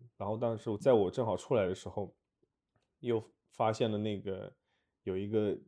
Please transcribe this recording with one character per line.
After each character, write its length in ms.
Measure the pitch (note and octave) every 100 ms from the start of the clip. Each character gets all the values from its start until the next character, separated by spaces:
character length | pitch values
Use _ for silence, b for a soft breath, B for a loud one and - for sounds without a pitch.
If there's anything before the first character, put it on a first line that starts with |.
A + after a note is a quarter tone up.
| - -
然 100 | G2
后 100 | A2+
但 200 | A#2+ A2
是 200 | A#2 G2+
在 140 | C#3
我 180 | A2+ F2+
正 160 | C3 A2+
好 120 | F2+
出 180 | - A#2+
来 100 | F#2
的 80 |
时 140 | F#2+ -
候， 260 | G#2+ F#2 _ _ _ _ _ _ _ _ _
又 240 | A#2+ A2+ - _ _
发 200 | - A2
现 180 | A2 A#2
了 80 | G#2
那 220 | G#2+ G2+
个， 320 | G2 F#2+ G2+ - _ _ _ _
有 120 | G2 F#2
一 140 | G2+
个 280 | A2 G#2 B1+